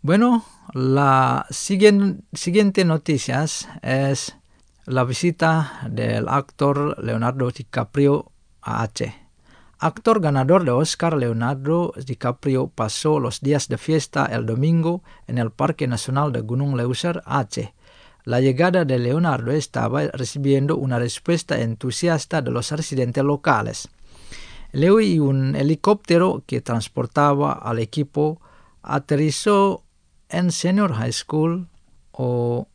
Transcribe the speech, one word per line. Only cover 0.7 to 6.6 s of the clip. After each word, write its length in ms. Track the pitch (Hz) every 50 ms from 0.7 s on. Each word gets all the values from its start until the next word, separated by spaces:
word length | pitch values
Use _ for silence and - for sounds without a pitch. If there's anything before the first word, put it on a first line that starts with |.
la 720 | - 131 131 131 131 139 143 139 135 131 131 127 127 120 - -
siguen-, 720 | - - - - 202 190 208 214 208 202 202 196 - - - _
siguiente 540 | - - - 175 175 214 208 202 196 202 185
noticias 800 | 170 160 160 - - 151 127 - - 127 135 156 156 - - - - - -
es 520 | - - 131 135 139 139 139 - - - - - _ _ _ _ _ _ _ _ _
la 180 | - 127 131 127
visita 840 | 123 131 - - 175 165 - 165 160 160 160 151 - - - 139 117
del 400 | 117 110 117 113 113 113 - -
actor 760 | - 143 135 - _ -